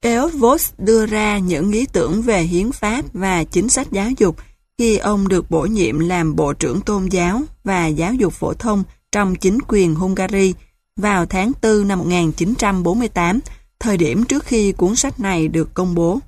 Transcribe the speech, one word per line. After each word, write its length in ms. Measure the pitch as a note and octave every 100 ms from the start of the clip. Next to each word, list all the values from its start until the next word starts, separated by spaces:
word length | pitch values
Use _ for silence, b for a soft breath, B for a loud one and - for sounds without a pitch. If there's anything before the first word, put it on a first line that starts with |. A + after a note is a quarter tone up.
Eötvös 680 | A#3 A#3 D4 D#4+ A#3 D4+ - -
đưa 280 | F#3+ A3+ G#3+
ra 320 | G#3+ G#3+ G#3
những 340 | F3+ D#3+ F#3
ý 140 | G#3+ C4
tưởng 360 | - C3 F#3+
về 200 | A#3 G#3
hiến 300 | E3 F3 G#3
pháp 320 | C#4 G#3+ A#3+ C#3+
và 320 | - F#3+ F#3
chính 240 | D#3 - G#3+
sách 240 | - -
giáo 180 | G3 G#3 C4
dục 180 | G3 D#3 B _ _ _
khi 180 | A#3 G#3
ông 320 | F#3+ G#3 G3
được 220 | F#3 -
bổ 120 | E3
nhiệm 360 | D#3+ A3 D#3 A2
làm 380 | E3+ F3+ D#3+ D#3
Bộ 160 | D3
trưởng 280 | D3 D3+ B2
Tôn 260 | G3+ G#3 F#3
giáo 360 | F#3 F3 G#3 D4+ -
và 220 | - F#3+ E3
Giáo 280 | D3+ E3+
dục 180 | B3+ F#3+
Phổ 220 | - -
thông 300 | - A#3 G#3 F#3+ b _
trong 240 | G#3 G3+ F3+
chính 220 | F#3 G#3+ -
quyền 260 | G#3+ F3+
Hungary 600 | D#3 F#3 F#3+ F#3 G3 G3 F3+ b b _ -
vào 300 | G#3 F#3+ E3+
tháng 260 | F#3+ G3+ C#4
tư 240 | A3+ G#3+
năm 140 | G3+ F#3+
một 80 | E3
nghìn 260 | F3+ E3
chín 220 | - F3 B3
trăm 240 | G#3+ F#3+
bốn 160 | F3 G3+
mươi 100 | A#3+
tám, 320 | - E3+ G#3+ - B B _
thời 180 | A#3 G3
điểm 280 | D#3 C#3
trước 200 | A#3+ C#4
khi 280 | - A#3 G3+
cuốn 240 | F3 F3+ G#3+
sách 240 | C4+ -
này 280 | G3 F3+ D#3+
được 260 | E3 D#3
công 200 | - F3+
bố. 240 | E3+ E3+ G#3